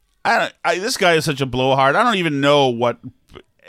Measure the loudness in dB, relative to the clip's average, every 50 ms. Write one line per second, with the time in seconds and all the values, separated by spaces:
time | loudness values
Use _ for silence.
0 | _ _ _ _ _ -2 0 0 -2 -4 -8 _ _ -2 -2 -2 -2 -6 -4 0
1 | 2 2 2 2 0 -2 -4 -4 -4 -4 -2 -2 0 2 2 2 2 2 2 2
2 | 2 0 0 -2 -2 -4 -4 -2 0 2 2 4 2 2 0 0 -2 -2 -2 -4
3 | -12 -20 -20 _ _ _ -20 -20 -20 _ _ _ _